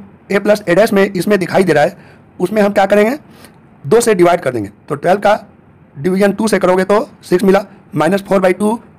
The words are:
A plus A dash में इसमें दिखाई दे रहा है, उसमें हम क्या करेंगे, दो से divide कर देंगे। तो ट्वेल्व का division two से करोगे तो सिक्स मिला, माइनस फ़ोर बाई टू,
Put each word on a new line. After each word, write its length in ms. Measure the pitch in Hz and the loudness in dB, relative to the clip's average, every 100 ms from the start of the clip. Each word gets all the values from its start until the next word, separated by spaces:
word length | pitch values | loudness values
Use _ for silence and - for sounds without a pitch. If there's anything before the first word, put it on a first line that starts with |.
| - - - | -10 -18 -6
A 100 | 196 | -4
plus 220 | 202 208 | 0 -2
A 120 | 175 175 | 0 2
dash 160 | 226 | 2
में 100 | 196 | 2
इसमें 340 | 202 185 202 202 | 0 -2 -2 -2
दिखाई 260 | 170 170 | 0 0
दे 80 | 180 | 2
रहा 120 | 147 | 2
है, 120 | 160 - - - - - | 0 -4 -20 -20 -18 -8
उसमें 200 | 180 220 | -4 0
हम 100 | 202 | 0
क्या 140 | 202 196 | 0 2
करेंगे, 300 | 208 214 302 - - - - - - | 2 0 -2 -12 -20 -20 -20 -20 -12
दो 160 | 139 226 | 0 0
से 140 | 240 | 2
divide 260 | 190 175 175 | 2 2 0
कर 120 | 135 | -2
देंगे। 180 | 120 98 - - | -6 -8 -12 -12
तो 60 | |
ट्वेल्व 260 | 139 170 202 | -6 -2 0
का 180 | 208 220 - - _ _ _ 143 | 0 -2 -6 -20 _ _ _ -8
division 360 | 175 190 202 | -4 0 0
two 160 | 202 220 | 0 -2
से 100 | 190 | 0
करोगे 260 | 180 185 | 2 0
तो 160 | 190 208 202 - | 2 0 -2 -12
सिक्स 220 | - 180 | -2 0
मिला, 200 | 190 196 202 - - 147 | 2 2 0 -18 -10 -4
माइनस 260 | 156 196 | -2 -2
फ़ोर 180 | 196 196 | -2 0
बाई 120 | 190 | 0
टू, 240 | 185 208 226 - | 0 -4 -4 -10